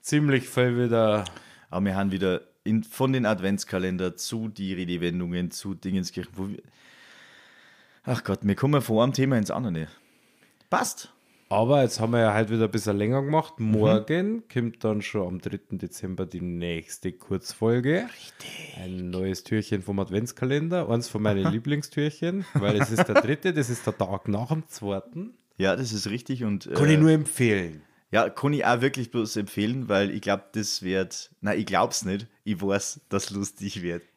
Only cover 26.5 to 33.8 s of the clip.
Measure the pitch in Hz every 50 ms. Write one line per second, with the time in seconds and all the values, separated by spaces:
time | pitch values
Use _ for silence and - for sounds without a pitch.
26.5 | 101 95 - - - - 147 151 156 151 156 160 160 156 147 - - - 127 117
27.5 | 104 98 90 82 78 76 73 _ _ _ _ _ - 107 113 98 - - - 143
28.5 | 147 139 - - 123 120 123 139 135 135 120 110 - 123 110 110 - 110 101 95
29.5 | - - 104 110 123 135 127 107 104 98 101 98 - 104 - 101 98 98 - -
30.5 | - 107 104 - - - - 92 95 95 95 90 - - - - _ _ - 104
31.5 | 104 92 107 - 95 87 104 117 - - - 95 95 104 113 - _ _ _ 107
32.5 | 104 82 101 98 98 101 - - - - _ _ - 98 - - 98 101 98 98
33.5 | - - 98 101 - 107